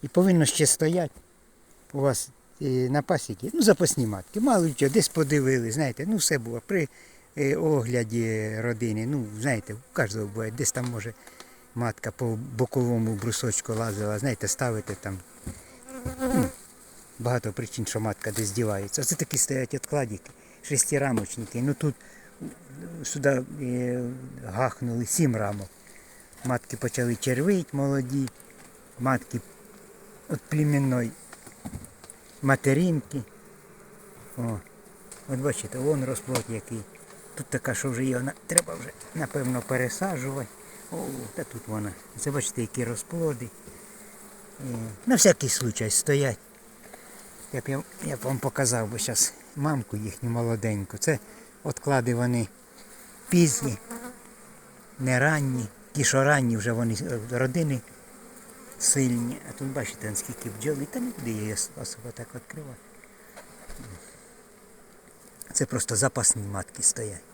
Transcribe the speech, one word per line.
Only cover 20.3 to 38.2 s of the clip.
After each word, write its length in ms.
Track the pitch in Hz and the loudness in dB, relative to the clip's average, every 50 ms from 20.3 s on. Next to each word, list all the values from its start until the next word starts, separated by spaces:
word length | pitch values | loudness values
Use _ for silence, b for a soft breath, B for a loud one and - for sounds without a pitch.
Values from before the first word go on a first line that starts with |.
| B B B B B B B | B B B B B B B
шестирамочники. 1000 | - 147 135 - - 156 139 139 139 123 110 101 - - - 113 - - 120 123 | -2 0 2 2 2 2 2 2 2 2 2 0 -2 -6 -8 -10 -6 -2 0 0
Ну, 120 | 143 143 | 0 0
тут 200 | - - 151 131 B B B B B B B B B 165 - - - - - 135 139 170 175 170 170 147 | 2 0 -2 -2 B B B B B B B B B -12 -12 -12 -14 -20 -20 -18 -14 -14 -12 -12 -10 -8
сюди, 400 | - - 147 135 143 139 123 127 139 151 151 143 | -6 -6 2 2 4 2 2 -2 -4 -8 -6 -4
е, 400 | 123 123 123 123 123 123 123 123 120 127 127 131 131 - 127 127 | -2 -2 0 0 0 -2 -2 -2 -4 -6 -8 -12 -14 -14 -12 -10
гахнули 600 | 110 92 107 127 127 - - - 120 117 120 120 | -6 -2 0 0 0 0 -2 -4 -2 -2 -2 0
сім 300 | - - - 165 139 117 | 0 2 4 4 4 4
рамок. 320 | 110 107 101 104 104 98 95 - - - B B B B B B B B B B - - | 2 0 -2 -2 -4 -8 -10 -14 -20 -20 B B B B B B B B B B -10 -4
Матки 320 | 127 127 120 - - - | -2 -2 -2 -2 -6 -10
почали 400 | 117 - 120 - - 123 120 120 | -4 -4 -4 0 0 0 0 0
червить 580 | - - 135 127 123 147 185 208 185 165 - - | 0 2 0 2 2 4 4 4 2 2 0 -2
молоді, 540 | 139 139 139 139 139 131 123 131 139 135 123 - - - - - - - - - - - - - - | 0 2 2 2 0 0 0 0 0 0 -2 -4 -12 -20 -20 -20 -20 -20 -20 -20 -20 -20 -20 -10 -2
матки 420 | 123 131 131 123 - - - 117 - - - - - - - - - - - - - - - - - - | 2 2 2 2 0 -4 -8 -8 -8 -8 -20 -20 -20 -20 -20 -20 -20 -20 -20 -20 -20 -20 -20 -20 -8 -6
от 120 | - - | -6 -6
племінної 680 | - - - 151 151 147 147 143 139 135 127 123 120 113 - - - - - - - - - - - - - - - - - - - - - - - - - - - | -4 -2 2 4 4 6 6 6 4 4 4 2 2 0 -4 -8 -18 -20 -20 -20 -20 -20 -20 -14 -14 -12 -12 -12 -14 -14 -20 -20 -20 -20 -20 -20 -20 -20 -16 -4 2
материнки. 800 | 135 135 131 - 139 135 139 175 185 165 147 - - - 139 113 - - - - - - - - - - - - - - - - - - - - - - - | 4 4 4 6 4 4 6 4 4 2 2 0 -2 -6 -6 -6 -8 -14 -20 -20 -20 -20 -20 -20 -20 -20 -20 -20 -20 -20 -20 -20 -20 -20 -20 -20 -14 -8 -6
О, 200 | 120 117 110 98 - - - - - - - - - - - - - - | -4 -4 -4 -6 -8 -12 -20 -20 -20 -20 -20 -20 -20 -20 -20 -18 -8 -6
от 100 | 139 127 | -4 0
бачите, 400 | 131 147 123 - - 107 - 131 | 0 0 0 -2 -4 -8 -6 -2
вон 260 | 131 147 156 143 131 | 2 2 2 2 2
розплод 400 | 123 131 - - - 131 120 110 - | -2 -2 -4 -4 -4 -4 -4 -2 -4
який. 320 | 113 110 - - 117 113 101 - - - - - - - - - - | -6 -6 -6 -6 -10 -10 -10 -12 -18 -20 -20 -20 -20 -20 -20 -18 -12
Тут 120 | - 143 | -12 -10
така, 280 | - - 127 - - 120 | -6 -6 -4 -2 -2 -2
що 160 | - - 139 | -2 -2 -2
вже 140 | 123 120 131 | -2 0 0
його 180 | 131 131 123 | 0 0 0